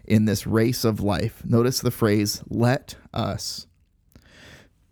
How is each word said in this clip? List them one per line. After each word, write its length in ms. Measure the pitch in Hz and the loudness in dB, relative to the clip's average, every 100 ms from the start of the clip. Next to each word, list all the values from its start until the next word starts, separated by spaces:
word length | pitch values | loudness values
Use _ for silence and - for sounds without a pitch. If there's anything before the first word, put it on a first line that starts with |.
| - | 0
in 200 | 107 107 | 2 2
this 200 | 98 - | 0 0
race 400 | 110 113 123 117 | 2 2 2 -2
of 140 | 104 | 0
life. 440 | 98 85 113 - - | -2 -2 -4 -6 0
Notice 340 | 117 123 135 | 2 2 0
the 100 | 123 | -4
phrase, 540 | - 110 104 104 - - | 0 2 2 0 -4 -6
"Let 480 | 107 120 135 - - - | 0 2 0 -4 -20 -10
us." 540 | - 101 - - - - _ _ _ _ - _ - - - - _ _ | -6 -4 -6 -8 -12 -16 _ _ _ _ -20 _ -20 -20 -20 -20 _ _